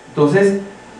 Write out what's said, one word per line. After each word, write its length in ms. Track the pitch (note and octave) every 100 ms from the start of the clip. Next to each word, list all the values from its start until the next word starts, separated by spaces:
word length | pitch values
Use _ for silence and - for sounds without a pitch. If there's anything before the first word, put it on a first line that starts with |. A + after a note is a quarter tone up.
| -
Entonces, 540 | - D3 F#3+ G3 G3 - - - -